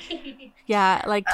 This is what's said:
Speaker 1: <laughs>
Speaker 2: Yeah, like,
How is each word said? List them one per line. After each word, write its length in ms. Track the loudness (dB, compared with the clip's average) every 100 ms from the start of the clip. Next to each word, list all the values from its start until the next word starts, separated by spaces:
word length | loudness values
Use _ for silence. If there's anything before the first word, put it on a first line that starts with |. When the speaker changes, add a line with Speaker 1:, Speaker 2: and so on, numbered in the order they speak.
| -14
Speaker 1:
<laughs> 580 | -14 -14 -18 -20 _ -2
Speaker 2:
Yeah, 360 | 2 4 2 0
like, 180 | -2 0